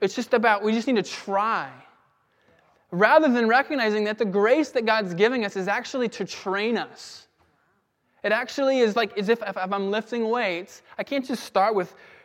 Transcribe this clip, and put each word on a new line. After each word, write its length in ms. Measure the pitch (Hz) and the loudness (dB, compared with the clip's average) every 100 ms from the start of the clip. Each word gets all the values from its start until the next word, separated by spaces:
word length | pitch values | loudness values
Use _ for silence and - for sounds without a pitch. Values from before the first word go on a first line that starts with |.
it's 120 | 190 | -4
just 200 | - 233 | -2 0
about, 280 | 233 226 208 | 2 4 2
we 120 | 214 | 2
just 120 | 220 226 | 0 0
need 100 | 233 | 0
to 60 | |
try, 680 | - - - 196 220 202 139 131 - _ _ _ _ _ _ _ _ _ - | 0 -6 -4 -2 0 -2 -6 -12 -20 _ _ _ _ _ _ _ _ _ -6
rather 420 | 175 214 311 311 | 2 6 6 6
than 160 | 240 226 | 4 4
recognizing 560 | 240 277 294 220 214 | 4 2 0 0 0
that 140 | 208 214 | -2 -2
the 80 | 220 | -2
grace 420 | 196 214 294 302 | 2 4 4 2
that 120 | 262 | 0
God's 300 | 226 220 190 | 0 0 0
giving 320 | 170 220 262 202 | 2 2 2 -4
us 100 | 196 | -4
is 100 | 190 | -4
actually 440 | 220 233 269 247 | -4 -4 -4 -4
to 160 | - 185 | -4 -10
train 500 | - 196 190 220 220 | -8 -4 -2 0 -2
us. 500 | 147 - - - - _ _ _ _ _ _ _ _ _ | -4 -12 -20 -20 -20 _ _ _ _ _ _ _ _ _
It 100 | 208 | -2
actually 480 | 220 247 - 269 262 | -2 -2 -2 0 2
is, 160 | 226 214 | 2 2
like, 200 | 214 208 | -2 -2
as 140 | 202 | -2
if, 100 | 233 | -2
if, 160 | 202 196 | -2 -6
if 160 | 185 | -4
I'm 180 | 196 196 | -4 -2
lifting 380 | 214 220 240 220 | -4 -4 -4 -2
weights, 540 | 240 208 170 196 - _ - | -2 -2 -4 -10 -18 _ -12
I 40 | |
can't 220 | 202 277 | -6 -6
just 200 | 262 240 | -4 -8
start 300 | - 190 202 | -2 0 2
with, 200 | 208 175 - - - | 0 -4 -8 -20 -20